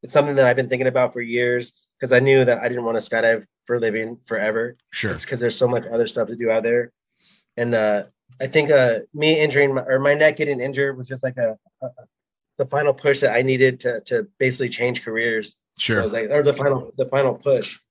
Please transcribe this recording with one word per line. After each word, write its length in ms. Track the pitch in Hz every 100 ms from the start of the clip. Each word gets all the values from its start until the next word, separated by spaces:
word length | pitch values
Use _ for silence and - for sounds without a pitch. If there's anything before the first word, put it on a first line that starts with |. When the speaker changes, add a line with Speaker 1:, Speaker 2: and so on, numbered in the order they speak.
Speaker 1:
It's 120 | -
something 220 | 151 143 139
that 120 | 127
I've 80 | 123
been 140 | 127
thinking 180 | 127 127
about 260 | 127 123
for 80 | 123
years 520 | 117 120 123 123 120 _ _ _
'cause 120 | 131
I 60 | 127
knew 260 | 135 135 123
that 140 | 117
I 100 | 120
didn't 160 | 123 117
wanna 140 | 113
skydive 460 | 104 113 113 113 - _ _
for 100 | 120
a 40 |
living 380 | 113 107 110 120 _
forever. 500 | 113 104 110 117 123 _
Speaker 2:
Sure. 200 | - 107
Speaker 1:
It's 140 | 82 -
'cause 140 | 127
there's 180 | 120 117
so 100 | 123
much 160 | 120 -
other 160 | 117 113
stuff 220 | - 110
to 60 | 117
do 140 | 117
out 140 | 113
there. 280 | 110 120 120 _ _ _ _ _ _ -
And, 180 | 120 117
uh, 300 | 107 104 98 _ _ _
I 60 | 131
think, 240 | 156 147
uh, 280 | 147 123 113 -
me 260 | 147 151 156
injuring 340 | 151 139 139
my, 100 | 135
or 160 | 123 131
my 140 | 139
neck 240 | 147 156 151
getting 240 | 147 135
injured 360 | 127 131 139 131
was 100 | 127
just 160 | 131
like 140 | 127 127
a, 200 | 117 110 _ _
a, 40 | 131
a, 40 | - - _ _ _ _ _
the 80 | 131
final 280 | 139 147
push 260 | 165 147 139
that 140 | 135 113
I 60 |
needed 380 | 131 131 131 127
to, 200 | 123 113
to 260 | - 120 107 _
basically 320 | 131 127 123
change 340 | 117 123 120
careers. 540 | - 113 117 113 107 - _ _
Speaker 2:
Sure. 200 | - 107
Speaker 1:
So 20 |
it 40 |
was 100 | 98
like, 160 | 113 107
or 140 | 147
the 100 | 143
final, 380 | 139 139 135 - -
the 80 | 131
final 300 | 135 135 110
push. 420 | 143 131 104 - _